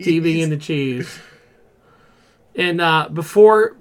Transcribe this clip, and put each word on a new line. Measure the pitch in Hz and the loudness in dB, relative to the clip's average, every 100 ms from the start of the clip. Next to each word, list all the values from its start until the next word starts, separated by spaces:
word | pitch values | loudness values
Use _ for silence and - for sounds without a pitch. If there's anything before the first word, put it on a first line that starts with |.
D | - 165 | -2 -2
B | 165 160 | 0 -2
and | 160 | -4
the | 147 | -6
cheese. | - 151 135 123 170 - - _ _ _ _ _ _ _ _ _ _ _ _ - | -6 -4 -4 -6 -10 -16 -20 _ _ _ _ _ _ _ _ _ _ _ _ -6
And, | 180 170 | -4 0
uh, | 165 160 147 | 0 0 -2
before, | 156 160 208 214 214 226 - | -8 -2 4 6 6 0 -4